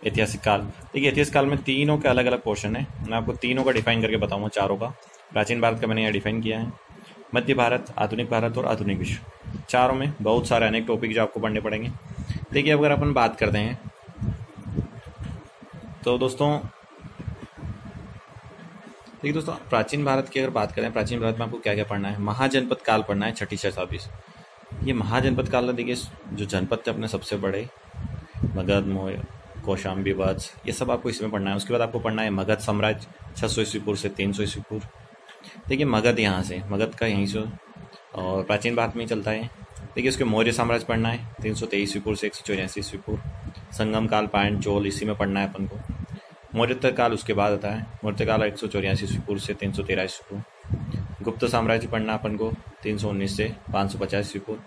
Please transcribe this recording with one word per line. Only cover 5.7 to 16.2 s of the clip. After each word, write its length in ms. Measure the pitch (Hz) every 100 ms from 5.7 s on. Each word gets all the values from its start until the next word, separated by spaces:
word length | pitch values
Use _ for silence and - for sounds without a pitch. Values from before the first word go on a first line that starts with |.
| 113
का 60 | 117
मैंने 140 | 110
यहाँ 120 | 110
define 280 | 101 104 110
किया 180 | 110 110
है, 120 | 113 - - - - - -
मध्य 200 | - 120
भारत, 400 | 123 120 123 - -
आधुनिक 320 | 107 110 120
भारत 280 | 117 117 117
और 80 | 127
आधुनिक 320 | 110 101 95
विश्व, 240 | - - - - - - -
चारों 260 | 123 127
में 180 | 131 139 147
बहुत 260 | 107 117 120
सारे 180 | 120 113
अनेक 180 | 110 113
topic 280 | 110 117
जो 80 | 110
आपको 180 | 110 -
पढ़ने 200 | 110 107
पड़ेंगे। 300 | 107 107 117 - - - - - -
देखिए, 200 | 139 139
अब 60 | 151
अगर 120 | 151
अपन 220 | 143 147
बात 240 | 131 113 -
करते 220 | 107 104
हैं 220 | 107 123 - - - - - - - - - - - - - - - - - - - - - -
तो 140 | -
दोस्तों, 400 | 123